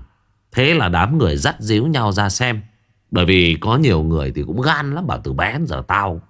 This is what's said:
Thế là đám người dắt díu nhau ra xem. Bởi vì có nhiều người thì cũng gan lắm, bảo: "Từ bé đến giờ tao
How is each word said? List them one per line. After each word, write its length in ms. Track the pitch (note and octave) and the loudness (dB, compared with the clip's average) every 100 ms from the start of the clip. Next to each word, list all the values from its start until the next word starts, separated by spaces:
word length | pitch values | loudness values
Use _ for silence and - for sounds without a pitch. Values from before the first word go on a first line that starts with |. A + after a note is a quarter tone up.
| - _ _ _ _ | -12 _ _ _ _
Thế 220 | - C3+ | 0 2
là 160 | E3 F#2 | 2 2
đám 280 | E2+ G#2 D#3 | 2 2 2
người 200 | F#2+ C#2+ | 2 2
dắt 180 | G2 - | -2 -2
díu 280 | G#2+ A2 D3 | 0 0 2
nhau 240 | C#3+ A2 | 0 0
ra 180 | G2+ G2+ | 0 -2
xem. 320 | - B2+ A2 - _ _ _ _ | 0 -2 -4 -10 _ _ _ _
Bởi 140 | F2+ F2 | 0 4
vì 320 | F#2 E2+ D#2+ | 4 4 2
có 160 | G#2 B2 | 0 2
nhiều 260 | C#3+ E2 | 2 2
người 280 | D#2+ D#2+ C2+ D2 | 2 0 -2 -6
thì 80 | |
cũng 180 | C#2+ G2+ | -6 -2
gan 340 | C#3 D3+ C#3+ D3 | 0 -2 -4 -6
lắm, 120 | F3 | -6
bảo: 140 | B2 | -6
"Từ 100 | - | -6
bé 180 | C2+ F#2 | -4 -2
đến 140 | C3 E3 | -2 -4
giờ 160 | C2+ B1+ | -6 -4
tao 340 | G2 G2 E2 | -2 -2 -6